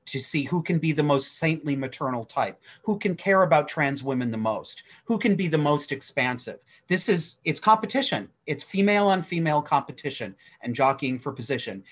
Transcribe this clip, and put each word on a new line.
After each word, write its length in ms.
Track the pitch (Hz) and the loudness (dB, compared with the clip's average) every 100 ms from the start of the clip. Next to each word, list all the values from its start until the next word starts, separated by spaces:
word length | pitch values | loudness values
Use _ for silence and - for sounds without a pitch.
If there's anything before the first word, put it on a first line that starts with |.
| - | -8
to 140 | 135 | -6
see 240 | - 156 | -2 -2
who 200 | 131 175 | 0 -2
can 160 | 165 170 | 0 0
be 120 | 156 | 2
the 120 | 151 | 2
most 340 | 147 139 135 - | 2 2 0 -2
saintly 380 | 160 160 151 139 | 0 0 -2 -4
maternal 500 | 131 - 139 123 113 | -4 -6 -4 -4 -4
type, 340 | - 107 - - - | -4 -4 -6 -20 -10
who 160 | - 208 | -4 -2
can 180 | 208 175 | -2 -2
care 280 | 196 190 | 2 4
about 240 | 185 156 147 | 6 4 4
trans 360 | - 143 135 | -2 -2 -2
women 280 | 131 131 123 | -2 -2 -2
the 60 | 113 | -2
most, 440 | 110 104 - - - - _ | -2 -2 -6 -14 -18 -20 _
who 140 | 226 | 0
can 160 | 220 190 | 2 2
be 120 | 185 | 2
the 100 | 156 | 2
most 340 | 147 147 - | 2 2 0
expansive. 680 | 135 - - 127 123 117 90 _ _ _ | -8 -6 -2 -2 -2 -8 -14 _ _ _
This 200 | 185 - | -2 2
is, 280 | 180 156 - - | 0 0 -6 -4
it's 140 | 151 | 0
competition. 680 | - 220 214 269 269 127 98 _ - | 4 4 4 -2 0 -4 -6 _ -8
It's 160 | 190 | -8
female 440 | - 196 202 208 202 | -4 2 4 4 4
on 140 | 190 | 2
female 400 | 165 175 165 147 | 0 -2 2 0
competition 720 | - 143 - - 143 - 104 95 _ _ | 2 0 0 -8 -8 -6 -10 -12 _ _
and 120 | 120 | -8
jockeying 460 | 120 135 135 135 127 | 2 2 2 -2 -4
for 120 | 139 | -6
position. 520 | - 117 127 117 101 - | -8 -4 -4 -4 -10 -14